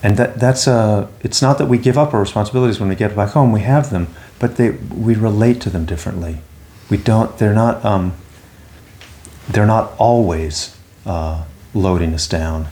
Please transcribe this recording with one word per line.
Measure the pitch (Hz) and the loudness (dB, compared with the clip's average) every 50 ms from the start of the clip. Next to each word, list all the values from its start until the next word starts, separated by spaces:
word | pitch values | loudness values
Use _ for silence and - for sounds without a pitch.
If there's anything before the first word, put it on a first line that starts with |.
And | - 104 104 | 2 2 2
that, | 110 120 - - 113 | 2 2 0 0 0
that's | 117 123 131 131 - | 2 2 2 2 2
a, | 139 123 117 110 107 104 101 98 104 - - | 2 2 4 4 2 2 0 -2 -4 -10 -8
it's | - 117 - - | -8 -6 -2 0
not | 139 131 139 139 | 2 2 2 2
that | 147 | 2
we | 123 123 117 | 0 0 2
give | 120 131 123 | 2 2 2
up | 143 151 147 | 2 2 2
our | 143 110 | 2 0
responsibilities | 98 95 - 107 107 104 - 127 127 120 104 - | 0 0 -2 -4 -4 -2 0 0 0 0 0 0
when | 104 98 | -2 -2
we | 95 | -2
get | 95 110 101 98 | 0 -2 -2 0
back | 104 104 104 | -2 -2 0
home, | - 151 139 123 | 2 2 4 4
we | 110 107 | 2 2
have | 92 120 135 147 143 143 | 2 2 2 2 2 0
them, | - 90 87 78 - - - - - - | -2 -4 -4 -4 -8 -18 -20 -20 -8 -4
but | - 120 - | -4 -4 0
they, | - 120 113 | 0 0 0
we | - - - - - - 113 113 113 | 0 -4 -10 -10 -8 -4 0 0 0
relate | 107 110 110 104 104 113 120 123 123 | 2 0 0 2 2 2 2 2 0
to | - 107 | -2 -6
them | - 87 80 | -4 -4 -4
differently. | 78 90 80 - - 98 90 85 85 80 78 - - - - - - - - - - | -4 -6 -6 -6 -8 -8 -6 -8 -8 -10 -10 -14 -18 -20 -20 -20 -20 -20 -20 -6 -4
We | 104 | -4
don't, | 101 - 120 110 110 113 113 - - | -2 0 2 2 2 2 0 -2 0
they're | 117 107 104 | 0 2 2
not, | 110 113 117 - - - | 2 2 2 0 0 -2
um, | 110 101 95 92 90 87 - - - - - - - - - - - - - - - - - - - - - - - - - - - | 0 0 0 -2 -4 -6 -8 -16 -20 -20 -20 -20 -20 -20 -20 -20 -20 -20 -20 -20 -20 -20 -20 -20 -20 -20 -20 -20 -20 -20 -20 -10 -4
they're | - 104 104 | 0 2 4
not | 107 110 113 - - - - | 4 4 2 0 -2 -2 0
always, | 107 117 120 117 110 90 82 80 80 80 78 - - - - - - _ - - - | 2 4 4 4 2 0 0 -2 -4 -4 -6 -8 -10 -12 -14 -20 -20 _ -20 -14 -10
uh, | 104 90 82 80 78 80 80 80 78 - - - - | -6 -6 -4 -4 -4 -6 -6 -8 -10 -16 -20 -20 -8
loading | - 110 92 95 90 87 87 80 | -4 -2 0 2 2 0 0 -2
us | 80 80 - | -2 -4 -4
down. | - - 82 80 80 80 78 78 76 | -4 -4 -4 -4 -4 -4 -6 -8 -8